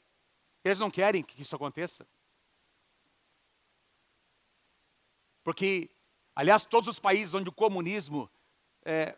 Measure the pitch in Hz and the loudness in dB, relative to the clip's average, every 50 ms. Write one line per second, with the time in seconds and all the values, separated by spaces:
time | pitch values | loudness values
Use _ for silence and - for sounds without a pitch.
0 | _ _ _ _ _ _ _ _ _ _ _ _ - 185 196 190 220 202 - 185 | _ _ _ _ _ _ _ _ _ _ _ _ -2 0 0 0 0 -2 0 2
1 | 190 208 208 180 151 - - - 143 - - 143 143 143 - - 170 170 - - | 2 2 2 2 -2 -6 -12 -16 -14 -12 -10 -8 -8 -8 -6 -6 -8 -8 -10 -12
2 | - _ _ _ _ _ _ _ _ _ _ _ _ _ _ _ _ _ _ _ | -20 _ _ _ _ _ _ _ _ _ _ _ _ _ _ _ _ _ _ _
3 | _ _ _ _ _ _ _ _ _ _ _ _ _ _ _ _ _ _ _ _ | _ _ _ _ _ _ _ _ _ _ _ _ _ _ _ _ _ _ _ _
4 | _ _ _ _ _ _ _ _ _ _ _ _ _ _ _ _ _ _ _ _ | _ _ _ _ _ _ _ _ _ _ _ _ _ _ _ _ _ _ _ _
5 | _ _ _ _ _ _ _ _ _ 160 165 - 190 196 190 180 165 - _ _ | _ _ _ _ _ _ _ _ _ -8 -4 -2 0 0 0 0 -2 -6 _ _
6 | _ _ _ _ _ _ _ - 143 165 208 214 - - - 233 208 226 220 - | _ _ _ _ _ _ _ 0 4 6 6 6 4 4 2 2 2 0 -2 -2
7 | - 202 190 208 214 175 156 196 190 180 - - 214 220 196 185 170 170 202 214 | 0 2 2 2 0 -2 -4 -4 -4 -6 -2 0 2 2 2 0 -2 -4 -4 -6
8 | 165 139 147 147 120 - _ _ _ _ _ _ _ _ _ _ - 165 160 160 | -6 -6 -6 -6 -6 -8 _ _ _ _ _ _ _ _ _ _ -8 -4 -2 -2
9 | 156 156 - | -2 -2 -6